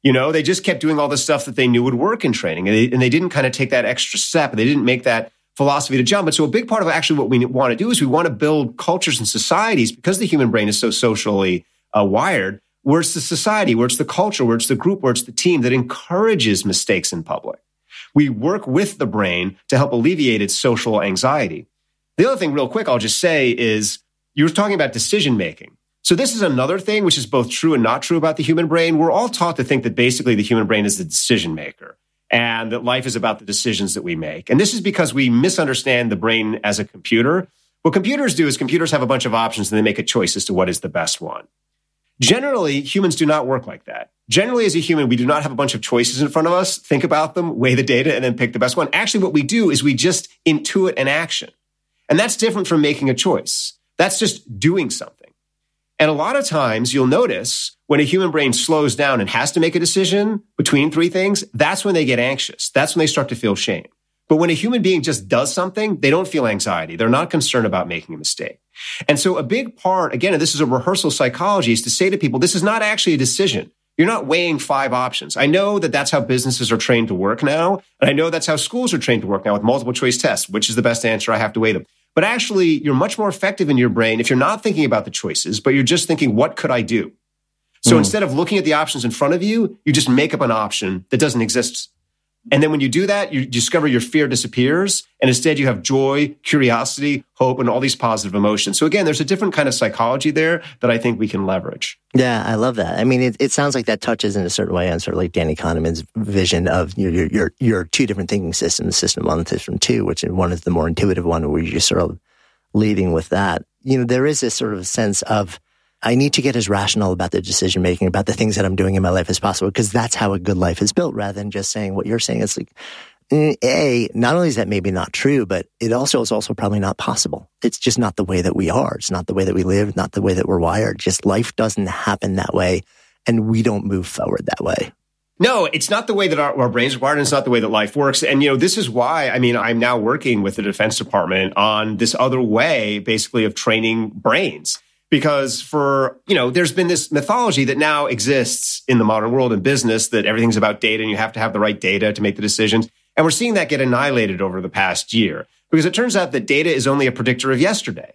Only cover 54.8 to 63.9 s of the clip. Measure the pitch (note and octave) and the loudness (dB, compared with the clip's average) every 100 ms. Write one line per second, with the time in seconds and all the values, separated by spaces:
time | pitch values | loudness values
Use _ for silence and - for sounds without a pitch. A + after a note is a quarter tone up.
54.8 | C3 - - _ - _ _ _ _ _ | -2 -6 -12 _ -20 _ _ _ _ _
55.8 | _ - D3+ D3 F3 C#4 C#4 D#3+ B2+ A2 | _ 0 0 2 0 -2 -2 0 0 0
56.8 | B2 C3+ B2+ D#3+ B3 F#2 A#2+ - - _ | 0 2 2 4 2 0 -4 -6 -8 _
57.8 | _ D3+ D3 F#3 F3+ D#3 C#3 A#2 - D#3+ | _ 2 2 2 2 2 0 0 0 2
58.8 | D3 A2+ C#3+ B2+ G2 - C#3 F3 D#3+ E3 | 2 0 0 0 0 -2 0 0 0 0
59.8 | D#3+ F#3+ F#3+ G3 G#3 G#3 _ - - C#3+ | 0 0 0 0 0 -2 _ -4 0 2
60.8 | D3+ D3+ E3+ F#3 G3 G3+ - A#2 D3+ G3 | 2 0 0 0 0 -2 -4 -2 0 0
61.8 | G3+ F3+ C#3+ A#2+ B2 C3+ - - - - | 0 0 2 0 0 -2 -6 -8 -2 0
62.8 | D3+ F3 D#3 D#3 C3 A#2 A2+ G2 - F2 | 0 2 0 0 -4 -2 -2 0 -2 -6
63.8 | - | -8